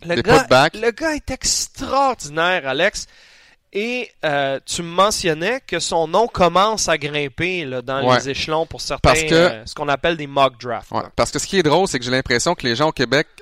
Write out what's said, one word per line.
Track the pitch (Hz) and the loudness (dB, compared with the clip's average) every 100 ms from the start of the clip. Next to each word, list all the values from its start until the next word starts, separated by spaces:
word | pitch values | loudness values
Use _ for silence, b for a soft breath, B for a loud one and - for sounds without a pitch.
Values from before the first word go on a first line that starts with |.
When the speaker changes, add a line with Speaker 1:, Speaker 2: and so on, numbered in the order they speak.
| 165 | -4
Speaker 1:
Le | 175 | -2
Speaker 2:
Des | |
Speaker 1:
gars, | 196 262 | 4 4
Speaker 2:
putbacks. | 254 127 151 202 | 6 4 4 2
Speaker 1:
le | 226 | -4
gars | 220 320 - | -2 -4 -4
est | - | -6
extraordinaire, | 254 - - - - 254 269 277 240 143 151 170 185 135 | -6 -4 -4 -6 -10 -4 0 2 0 -6 -2 0 0 -2
Alex. | 135 190 - - b b b b b _ 190 | 0 0 0 -10 b b b b b _ -6
Et, | 226 247 240 _ | -4 -4 -8 _
euh, | 156 143 139 135 - | -2 0 0 -4 -6
tu | - | -8
me | 170 | -2
mentionnais | 170 202 208 180 156 175 262 - | 2 2 2 0 0 -2 -4 -4
que | 175 | -4
son | - 170 160 | -2 0 2
nom | 180 233 | 2 2
commence | - 175 175 208 220 - | 2 2 4 2 0 0
à | 160 | -2
grimper, | 143 147 143 131 170 185 143 | -2 -4 -4 -4 -4 -4 -6
là, | 127 | -6
dans | 120 135 127 | -4 -2 2
Speaker 2:
Ouais. | 123 | 2
Speaker 1:
les | 127 | 0
échelons | 135 - 156 165 | -6 -2 -2 -4
pour | 127 | -8
certains, | - 139 147 | -8 0 2
Speaker 2:
Parce | 131 | 2
que | 156 | 2
Speaker 1:
euh, | 160 175 110 117 | 4 4 0 -10
ce | |
qu'on | - 147 | -8 -4
appelle | 139 170 165 | 0 0 -2
des | 143 | -4
mock | 139 135 120 | 0 0 0
drafts, | 120 113 - | -8 -8 -6
Speaker 2:
Ouais. | 113 | -8
Speaker 1:
quoi. | 92 - | -6 -2
Speaker 2:
Parce | 117 | -2
que | 151 | -2
ce | - | -2
qui | 190 | 0
est | |
drôle, | 151 156 190 | 2 2 2
c'est | 131 | -2
que | 123 | -2
j'ai | |
l'impression | 131 - 120 170 | -2 0 0 0
que | 175 127 | -2 -2
les | 117 | 0
gens | 156 | 0
au | |
Québec | - 120 135 - - | 0 0 0 0 -8